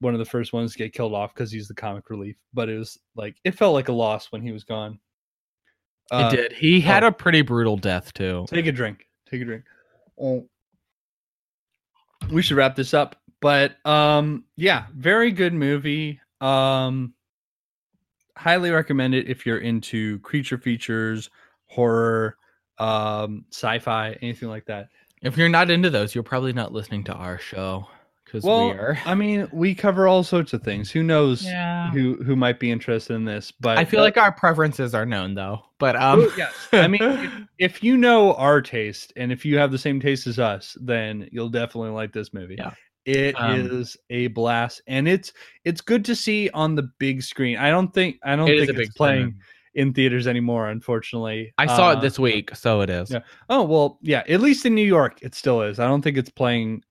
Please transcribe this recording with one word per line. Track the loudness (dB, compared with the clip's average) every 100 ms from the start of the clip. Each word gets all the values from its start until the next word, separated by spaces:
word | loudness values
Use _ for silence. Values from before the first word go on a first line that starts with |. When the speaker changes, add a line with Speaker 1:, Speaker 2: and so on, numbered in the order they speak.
Speaker 1:
one | -4
of | -4
the | -4
first | -6 -4
ones | -6 -6
to | -6
get | -10
killed | -6 -6
off | -4 -6
'cause | -8 -10
he's | -10 -14
the |
comic | -12 -12 -12 -12
relief. | -12 -12 -16 _
But | -8 -6
it | -8
was, | -12 -16 _
like, | -14 -14 -8
it | -6
felt | 0 2
like | 2 0
a |
loss | 0 0 -2 -8
when | -12
he | -12
was | -12
gone. | -10 -10 -10 -14 _ _ _ _ _ _ _ _ _ _ _
Speaker 2:
It |
Speaker 1:
Uh, | 0 2
Speaker 2:
did. | 2 -2
He | 0 4 6
had | 6 6
Speaker 1:
oh. | 4
Speaker 2:
a |
pretty | 2 2 4
brutal | 4 2 2 0
death, | -2 -2 -4
too. | -6 -4 -4 -4
Speaker 1:
Take | -2 -2
a |
drink. | -2 -4 -8 _ _ _
Take | -10
a | -10
drink. | -12 -16 _ _ _ _ -8
Oh. | -4 -4 -6 _ _ _ _ _ _ _ _ _ _ _ _ _ _ _ _ _ -4
We | 0
should | 2 2
wrap | 2 0
this | 0
up. | 0 0 -6 _ _
But, | 2 4 2 -2 0
um, | 2 4 2 0 -4 -10 -2
yeah, | 0 0 -2
very | -4 0 2 2
good | 0 0
movie. | 0 0 -2 -2 -4 -6 -10 _ _
Um, | 0 2 2 0 -2 -4 -8 -12 _ _ _ _ _ _ _ _ _ _ _ -6
highly | 0 2 2
recommend | 0 2 0 2
it | 0 -2
if | -6 -4
you're | -4
into | -2 -4 -4 -6 -4 -6
creature | -6 -6 -4 -6
features, | -4 -4 -4 -4 -4 -6 -10 _ _ _ _
horror, | 0 2 2 2 0 -2 -6 _ _ _ -6
um, | -2 -2 -2 -4 -6 -10 -14
sci-fi, | -8 -4 -4 -2 -4 -4 -8
anything | -10 -10 -12
like | -12 -12
that. | -12 -14 _ _ _
Speaker 2:
If | -6 0
you're | 4
not | 4 4
into | 4 2
those, | 0 -2
you're | -4
probably | -4 -4 -4
not | -4 -6
listening | -8 -8 -8
to | -8
our | -10 -10 -12
show, | -12 -8 -6 -8 -10 -20 _ _ _
'cause | -6
we | 0
Speaker 1:
Well, | 2 0
Speaker 2:
are. | -2 -4 -4 -2
Speaker 1:
I |
mean, | 0 0 -2 -4
we | -2 -2
cover | 0 2 4 6
all | 4
sorts | 4 0 0
of | -4
things. | -4 -6 -4
Who | 0
knows | 2 4 4 2
Speaker 2:
Yeah. | -4 -4 -4 -4 -2
Speaker 1:
who, | 0 0 -2
who | 0 2
might | 2 0
be | -2
interested | -4 -2 -4 -4
in | -6
this? | -6 -6 -10
But | -6 0 2
Speaker 2:
I | 2
feel | 4
Speaker 1:
that |
Speaker 2:
like | 4 6
our | 4
preferences | 4 2 4 0 0 -2
are | -2 -2
known, | -4 -4
though. | -6 -8 -10 -12 -2
But, | 0 2
um, | 6 6
Speaker 1:
Well, | 6 2
yes. | -6 -8 2
I | 4 6
mean, | 4
Speaker 2:
<laughs> | 0 0 -4 -12 -16 -2
Speaker 1:
if, | -2 0
if |
you | 2 4
know | 6 6 6
our | 4 4 4
taste, | 2 -4 -6 -8 -14 -6
and | -4
if | -4 0
you | 2
have | 2
the | 0
same | -2 -2
taste | 0 -2 -4
as | -2
us, | -2 -2 -10 -12
then | -6 -4 -4 -8 -10
you'll | -10 -6
definitely | -4 -6 -6 -8
like | -8 -8
this | -10 -10
movie. | -12 -14 -12
Speaker 2:
Yeah. | -14 -14 _ _ -4
Speaker 1:
It | 0 0 -2
Speaker 2:
Um, | -2 0 -2
Speaker 1:
is | -6 -10 -16 -10
a | -6 -4
blast, | -2 0 0 -2 -8 -6
and | -2 0
it's, | 0 -2 -20 -20 _
it's | -6 -6
good | 0 0 0
to | -4
see | -2 -2 -2
on | 0 0
the | 0 -4 -4
big | -4 -4
screen. | -6 -4 -2 0
I | 2
don't | 2 2
think, | 0 0 -2
I | -2
don't | 2 4
Speaker 2:
It | 4
is | 4
Speaker 1:
think | 0
Speaker 2:
a |
Speaker 1:
it's | -4
Speaker 2:
big | 0
Speaker 1:
playing | 2 2 -2
Speaker 2:
screen. | -6 -16 _ _ -2
Speaker 1:
in | 0
theaters | 2 2 2 0
anymore, | -2 0 -2 -4
unfortunately. | -6 -4 -4 -4 -8 -6 -8 -6 -2
Speaker 2:
I | 2
saw | 4 4
it | 4
Speaker 1:
Uh, |
Speaker 2:
this | 0 0
week, | 0 0 -4 -4
so | 0 2
it | 0
is. | -4 -6
Speaker 1:
Yeah. | -8 -10 -16 -2
Oh, | 0
well, | 4 4 4 0
yeah. | -2 -2 2
At | 2
least | 4 4 2
in |
New | 4
York, | 4 4 4 -2
it | -14 -4
still | 0 0
is. | 0 0
I | 0
don't | 2
think | 0 -2
it's | -4
playing, | -2 0 0 -2 -8 -12